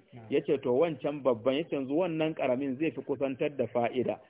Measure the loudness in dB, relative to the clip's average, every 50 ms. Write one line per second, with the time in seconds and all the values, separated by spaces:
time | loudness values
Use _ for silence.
0 | -14 _ -20 -18 -4 -2 0 0 2 2 0 0 2 2 4 4 4 2 0 -2
1 | -4 -4 -4 0 2 2 2 2 2 0 2 0 0 -2 -4 -4 -2 0 0 0
2 | 2 0 0 0 0 0 0 0 0 0 0 0 0 -2 -2 -2 -2 -2 -2 -4
3 | -4 -4 -2 -2 -2 -2 -2 -2 -2 -2 0 -2 -2 0 0 0 0 2 2 0
4 | 0 0 -2 -4 -8